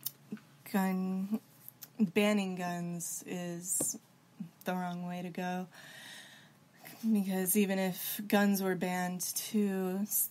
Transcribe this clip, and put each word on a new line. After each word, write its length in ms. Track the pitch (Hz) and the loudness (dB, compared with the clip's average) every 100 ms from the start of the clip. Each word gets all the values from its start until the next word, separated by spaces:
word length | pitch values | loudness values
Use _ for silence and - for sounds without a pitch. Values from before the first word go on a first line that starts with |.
| - - - 214 - - - | -12 -12 -14 -14 -14 -20 -2
gun, 680 | 202 190 190 190 190 196 214 - - - - - - | 2 2 2 0 0 -2 -4 -6 -20 -20 -20 -8 0
banning 560 | 196 208 208 208 190 180 | 2 4 4 4 0 -2
guns 680 | 180 175 175 175 - - - | -4 -4 -4 -6 -6 -8 -6
is 720 | 185 175 170 175 - - - - _ _ - 170 - | -6 -4 -6 -4 -2 -2 -4 -12 _ _ -14 -14 -8
the 80 | - | -4
wrong 340 | 185 180 175 175 | -2 -2 -4 -6
way 140 | 180 | -6
to 60 | 180 | -6
go, 380 | 170 180 180 185 - - - - - - - - - - - - - 226 | -4 -4 -4 -6 -12 -18 -18 -16 -16 -18 -20 -20 -20 -20 -20 -20 -4 2
because 440 | 208 190 185 185 214 | 4 4 2 4 4
even 220 | 196 190 | 4 4
if 420 | 185 180 - - 208 | 0 -2 -6 -6 4
guns 360 | 202 202 190 | 6 6 4
were 120 | 190 | 2
banned 460 | 180 180 180 180 180 | 0 0 0 -2 -2
to 800 | - - - 214 202 190 185 190 | -4 -4 0 2 2 2 0 0
s-, 280 | 208 - - | 0 0 -2